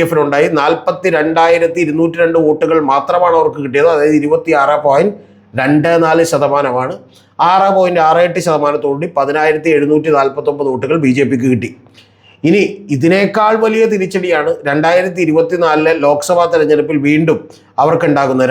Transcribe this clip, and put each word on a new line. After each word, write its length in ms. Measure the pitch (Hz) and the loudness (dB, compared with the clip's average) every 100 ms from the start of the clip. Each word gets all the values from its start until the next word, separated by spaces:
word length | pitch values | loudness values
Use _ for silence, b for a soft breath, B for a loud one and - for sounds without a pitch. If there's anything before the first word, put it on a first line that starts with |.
| 165 | 0
എഫിനുണ്ടായി. 420 | 156 143 143 165 151 | 0 0 0 0 0
നാൽപത്തിരണ്ടായിരത്തി 1200 | 147 165 - 170 185 165 156 165 165 170 165 175 156 | -2 -2 -4 -4 -2 0 0 2 2 2 0 -2 -2
ഇരുന്നൂറ്റി 320 | 156 165 170 | -2 -2 0
രണ്ട് 160 | 170 165 151 | 0 2 0
വോട്ടുകൾ 320 | 156 160 165 139 | 0 0 0 0
മാത്രമാണ് 440 | 139 - 175 180 - | -2 0 0 2 2
അവർക്ക് 200 | 156 147 139 | 0 -4 -4
കിട്ടിയത്. 240 | 139 165 | 0 2
അതായത് 240 | 156 151 151 | 2 2 2
ഇരുപത്തിയാറ് 540 | 147 165 165 147 139 147 147 | 0 -2 0 0 2 0 2
പോയിന്റ് 280 | 139 202 202 B B B 120 | 2 0 -4 B B B -4
രണ്ട് 300 | 135 151 165 170 | 0 2 2 2
നാല് 200 | 160 165 165 | 2 2 0
ശതമാനമാണ്. 600 | 143 139 143 135 123 131 202 - b b b 165 | 0 0 0 -2 -2 -6 -8 -16 b b b 0
ആറ് 160 | 190 196 190 | 2 2 2
പോയിന്റ് 260 | 180 175 156 | 0 2 2
ആറ് 140 | 170 175 | 2 2
എട്ട് 120 | 175 165 | 0 -2
ശതമാനത്തോടുകൂടി 600 | 151 147 147 147 139 175 143 | 0 0 -2 -4 -4 -4 -4
പതിനായിരത്തി 520 | 139 151 156 151 165 147 | -2 0 0 0 0 0
എഴുന്നൂറ്റി 340 | 147 151 156 143 | 2 0 0 0
നാൽപത്തൊമ്പത് 500 | 135 143 147 143 135 | 0 -2 -4 -4 -4
വോട്ടുകൾ 240 | 127 135 160 139 | -4 -4 -2 0
ബി 60 | 127 | 0
ജെ 80 | 127 | 0
പിക്ക് 160 | 131 127 | -2 -2
കിട്ടി. 180 | 117 113 - - b b b b b 156 | -2 -4 -14 -20 b b b b b 0
ഇനി 140 | 202 - - - 139 | 2 0 -4 -6 -2
ഇതിനേക്കാൾ 580 | 165 190 202 214 214 220 | 2 2 0 0 0 2
വലിയ 200 | 220 220 220 | 0 0 0
തിരിച്ചടിയാണ് 580 | 202 185 190 180 156 156 156 143 | 0 -2 -4 -2 -2 -2 -4 -2
രണ്ടായിരത്തി 540 | 151 165 180 185 175 160 | 0 2 2 0 -2 0
ഇരുപത്തിനാലിലെ 680 | 160 165 175 165 151 160 165 143 | 0 0 0 0 2 2 2 0
ലോക്സഭാ 380 | 147 - 175 170 | 0 0 0 2
തെരഞ്ഞെടുപ്പിൽ 440 | 165 147 151 151 147 143 | 2 2 0 0 0 0
വീണ്ടും 300 | 156 160 - - B B - | 0 0 -2 -6 B B -2
അവർക്കുണ്ടാകുന്നത്. 640 | 147 165 165 139 135 131 131 | 0 2 0 0 0 0 0